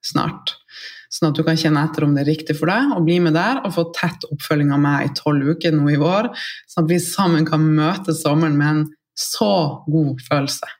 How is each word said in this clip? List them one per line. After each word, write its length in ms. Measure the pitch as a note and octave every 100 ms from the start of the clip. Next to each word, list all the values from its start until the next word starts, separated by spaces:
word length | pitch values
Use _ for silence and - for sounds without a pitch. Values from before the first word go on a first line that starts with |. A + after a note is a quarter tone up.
snart. 500 | - - - - - - _ - - - -
Sånn 220 | - D#3+
at 60 | C#3+
du 40 | D#3
kan 120 | D#3+
kjenne 240 | D#3 D3+
etter 240 | D#3+ - D3+
om 80 |
det 80 | C#3+
er 80 | C#3+
riktig 260 | D#3 - D3
for 120 | D#3
deg, 240 | G3+ C#4+
og 100 | G#3 D#3+
bli 120 | F3
med 140 | E3+ D#3
der 240 | G3 C4
og 120 | G3+
få 140 | E3+ E3
tett 320 | - E3+ - -
oppfølging 420 | D3 - D3+ C#3+
av 60 | C#3+
meg 260 | C#3+ C#3+ C#3+
i 40 | C#3
tolv 340 | - D3 C#3
uker 200 | D#3+ E3+
nå 160 | D#3 C#3+
i 80 | D3
vår, 300 | D#3 F#3+ A#3+ - - - -
sånn 160 | - D#3
at 40 |
vi 120 | F3+
sammen 440 | E3+ - F#3+ E3 D#3
kan 200 | D#3 D#3
møte 480 | D#3 D#3 F#3 F3+
sommeren 440 | D#3 D3+ D3 D#3+ C#3+
med 120 | D3
en 120 | D3+ D3+ - _ -
så 340 | - - G#3+ F#3+ D3 D3 -
god 320 | D#3 D3 B2+ -
følelse. 440 | D3 C#3 - - -